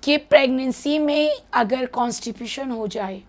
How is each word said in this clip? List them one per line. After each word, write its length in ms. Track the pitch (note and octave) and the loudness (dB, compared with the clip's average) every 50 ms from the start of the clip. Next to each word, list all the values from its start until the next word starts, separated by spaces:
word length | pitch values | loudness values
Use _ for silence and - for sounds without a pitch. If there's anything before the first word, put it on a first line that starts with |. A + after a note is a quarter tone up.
| - | 2
कि 140 | C#4 D4 D4 | 2 2 2
प्रेगनेंसी 800 | D4+ - - D4 C#4 B3+ C4 C4 C4 C4 B3 - - C#4+ D4 D#4 | 4 6 6 6 6 6 2 0 0 -2 -4 -2 -2 0 0 2
में 320 | D4+ D4 D4 D4+ D4+ D4+ D4 B4+ - _ - | 2 2 2 2 2 0 0 -4 -8 _ 0
अगर 320 | B3 A#3+ G3 B3 C4 B3+ | 0 2 2 0 -2 -2
कॉन्स्टिपेशन 840 | B3 - - A#3+ A#3+ G#3+ - - A#3+ A3 - A#3+ A3 - - C#4 C4+ | -4 -2 -2 -2 -2 -2 -4 -6 -8 -8 -8 -10 -10 -8 -8 -6 -6
हो 160 | B3 A3+ A3 G#3 | -6 -6 -6 -6
जाए 340 | - - G3+ F#3+ F#3+ G3 - | -6 -6 -6 -6 -8 -10 -14